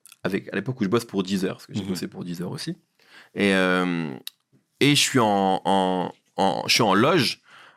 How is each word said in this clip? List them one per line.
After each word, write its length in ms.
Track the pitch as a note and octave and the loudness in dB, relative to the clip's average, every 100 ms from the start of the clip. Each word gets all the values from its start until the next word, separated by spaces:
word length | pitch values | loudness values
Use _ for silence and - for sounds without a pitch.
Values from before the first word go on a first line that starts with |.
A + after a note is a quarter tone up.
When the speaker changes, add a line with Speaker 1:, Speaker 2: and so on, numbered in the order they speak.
| - _ | -20 _
Speaker 1:
Avec, 240 | - F#2+ - | -6 -6 -6
à 20 | F#2+ | -6
l'époque 240 | G#2+ B2+ | -4 -4
où 40 | |
je 60 | G2 | 0
bosse 160 | A#2 - | 0 -2
pour 180 | G2 | -4
Deezer, 300 | F#2+ G2 F#2 - | -2 -2 -2 -6
parce 100 | - | -10
que 80 | |
j'ai 80 | A2 | -8
Speaker 2:
Mhm. 60 | G2 | -6
Speaker 1:
bossé 180 | F2+ F#2 | -6 -8
pour 160 | G2 | -10
Deezer 280 | F2+ E2+ F2+ | -10 -8 -8
aussi. 240 | - - F3+ _ _ _ - - | -8 -10 -12 _ _ _ -20 -12
Et, 220 | - G2+ F#2+ | -2 0 2
euh, 580 | F#2 F#2 F2+ E2+ D#2 B1+ - _ _ _ _ - | 2 2 0 -2 -4 -8 -16 _ _ _ _ 0
et 160 | C#3 C#3+ | 2 2
je 60 | |
suis 160 | - C3 | 2 2
en, 400 | A2 G2+ F#2+ F#2+ - | 2 2 2 0 0
en, 460 | G2 F#2 F#2 F2 - _ - | 2 2 0 -4 -8 _ -2
en, 280 | F#2+ A#1 - | 0 0 0
je 60 | |
suis 100 | - | 2
en 100 | A2 | 2
loge 480 | F#2+ C3+ F3+ G#2 - _ - - | 4 4 4 2 -4 _ -20 -20